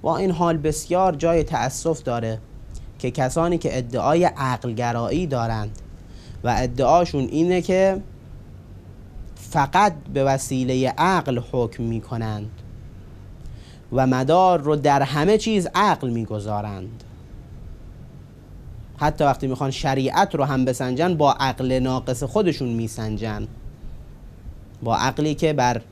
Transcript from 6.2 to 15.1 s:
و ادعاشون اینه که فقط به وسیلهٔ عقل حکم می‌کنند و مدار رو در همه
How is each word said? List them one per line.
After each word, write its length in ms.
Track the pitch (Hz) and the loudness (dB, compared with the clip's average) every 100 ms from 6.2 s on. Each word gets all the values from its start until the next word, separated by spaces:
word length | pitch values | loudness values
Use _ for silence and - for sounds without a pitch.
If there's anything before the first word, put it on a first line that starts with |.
| - - | -16 -6
و 100 | 120 113 | 0 0
ادعاشون 680 | 127 123 131 165 170 143 | 0 2 6 6 4 0
اینه 380 | 127 147 170 180 | 0 2 2 2
که 400 | 175 185 190 190 - - - - - - - - - - - - - | 2 4 4 2 -6 -18 -18 -18 -18 -20 -18 -20 -18 -20 -16 -14 -14
فقط 600 | - - 160 139 180 208 156 - | -14 -4 0 2 6 4 2 -4
به 100 | 135 | 0
وسیلهٔ 640 | 135 135 - 131 127 131 127 - | 2 2 0 -2 0 2 2 2
عقل 420 | 170 185 143 120 - | 4 4 2 -2 -2
حکم 300 | 131 117 - | -2 -2 -2
می‌کنند 680 | 117 113 107 117 110 107 104 - - - - - - - - - - - - - - | -4 -4 -4 -4 -4 -4 -8 -12 -14 -14 -16 -16 -18 -18 -18 -14 -14 -14 -16 -20 -4
و 140 | 123 131 | 2 4
مدار 540 | 127 131 170 185 175 | 2 4 6 6 4
رو 160 | 143 151 | 2 2
در 260 | 143 139 | 4 4
همه 360 | 139 | 4